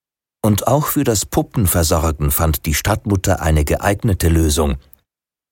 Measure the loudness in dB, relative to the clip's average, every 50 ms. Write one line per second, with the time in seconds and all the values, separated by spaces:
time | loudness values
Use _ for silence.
0 | _ _ _ _ _ _ _ _ 0 0 0 2 2 2 2 2 0 0 -2 0
1 | 0 0 0 -2 -2 -2 -2 -2 -2 -2 -2 -2 0 0 0 0 0 2 0 0
2 | 0 -2 -2 -2 -2 -2 -2 0 0 0 -2 -2 -2 -4 -4 -2 0 -2 -2 -2
3 | -2 -2 -2 0 0 0 -2 0 0 2 2 2 2 0 0 -2 0 -2 -2 0
4 | 0 -2 0 0 2 2 2 2 2 2 0 0 0 -2 -2 -6 -8 _ _ _
5 | _ _ _ _ _ _ _ _ _ _